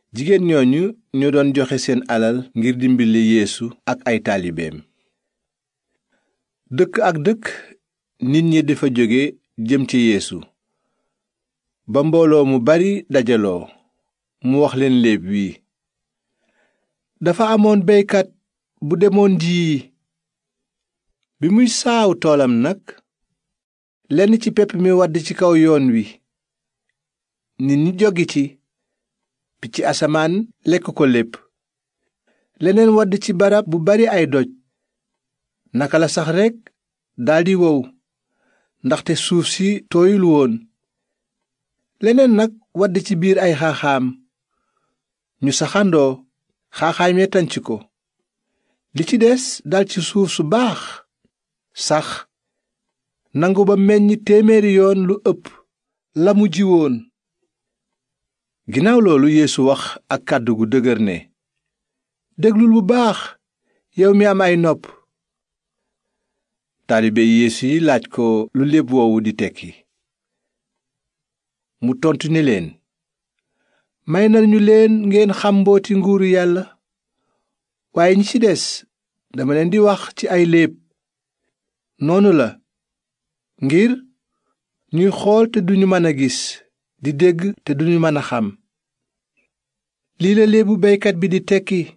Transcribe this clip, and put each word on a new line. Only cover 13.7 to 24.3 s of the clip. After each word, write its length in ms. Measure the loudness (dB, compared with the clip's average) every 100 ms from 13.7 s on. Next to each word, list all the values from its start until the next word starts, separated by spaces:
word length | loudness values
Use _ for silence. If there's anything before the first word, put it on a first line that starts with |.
| _ _ _ _ _ _ _
mu 120 | -2 0
wax 140 | 0 0
leen 260 | 0 2
léeb 200 | 2 0 -2
wi. 200 | -6 -6 -10 _ _ _ _ _ _ _ _ _ _ _ _ _ _ _ _
Dafa 240 | -4 -2 0
amoon 320 | 2 2 2
beykat 460 | 4 2 2 -2 -2 _ _ _ _ _
bu 120 | -6 0
demoon 380 | 2 2 2 2
ji. 500 | 0 0 0 -4 -6 _ _ _ _ _ _ _ _ _ _ _ _ _ _ _
Bi 80 | 0
muy 200 | 2 2
saaw 420 | 0 -2 0 0
toolam 400 | 0 0 2 2 0
nag, 200 | -2 -4 -12 -20 _ _ _ _ _ _ _ _ _ _ -4
lenn 260 | 0 2